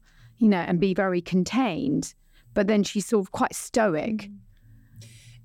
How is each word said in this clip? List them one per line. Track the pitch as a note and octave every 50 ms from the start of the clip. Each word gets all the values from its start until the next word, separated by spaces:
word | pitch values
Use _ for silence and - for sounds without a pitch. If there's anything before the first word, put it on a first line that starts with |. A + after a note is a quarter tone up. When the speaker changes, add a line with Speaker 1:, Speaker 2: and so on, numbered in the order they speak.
| _ _ _ - - - -
Speaker 1:
you | _ A#3 G#3+
know, | G3+ F3+
and | E3 - F3+ E3+
be | F#3+ G3 F#3
very | F#3 G3 F#3+ F3+ F3+
contained, | E3+ - F3 F#3 F3+ - - A#3 C4+ A3+ E3 - - - D#3 - - - - _ _ _ _ - _ - -
but | G3+ G3+
then | G3 A3 G#3 G3
she's | - - G#3 F#3
sort | - A#3 G#3 F#3+
of | -
quite | - - B3+ - -
stoic. | - - - - B3 A3 G#3 D#3+ D3+ - A3+ A3 G#3 G3+ G3+
Speaker 2:
Mm. | - - - - - - - - - - - - - - - - - - - - - - -